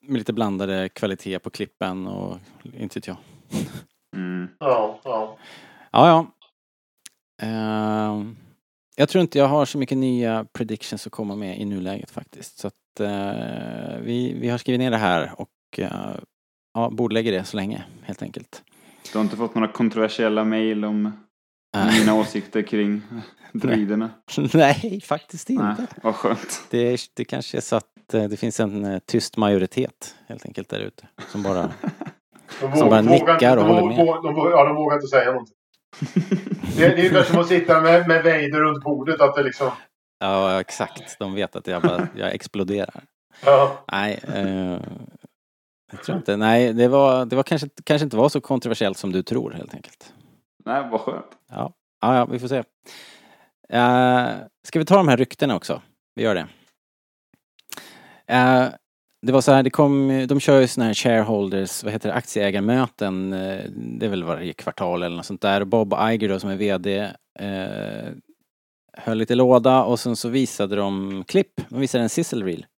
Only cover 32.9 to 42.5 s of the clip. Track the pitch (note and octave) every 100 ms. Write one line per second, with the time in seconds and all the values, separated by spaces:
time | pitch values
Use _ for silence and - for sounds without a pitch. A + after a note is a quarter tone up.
32.9 | A2 A2 - - E3 B2 B2+ G#2 E3+ -
33.9 | C#3+ E3+ D#3+ D#3 D3+ E3+ E3+ D3 D3+ D3+
34.9 | D3 C3+ C3+ B2 C3 A2+ _ _ _ _
35.9 | - C#3+ - - F#3+ - - - - E3+
36.9 | E3+ F#3 F#3 - E3+ E3+ F3+ E3+ D#3+ D#3+
37.9 | E3+ E3+ D#3+ E3 D#3+ C#3+ D3+ D#3 D3 D3+
38.9 | C#3 C3+ D#3+ C#3+ - C3 - C3+ - -
39.9 | _ _ _ F#2+ G2 F#2+ F#2+ F#2 - F#2+
40.9 | - - - G2+ G2 F#2+ F2+ F#2 F2+ E2+
41.9 | F2 F#2+ - F#2+ F#2+ -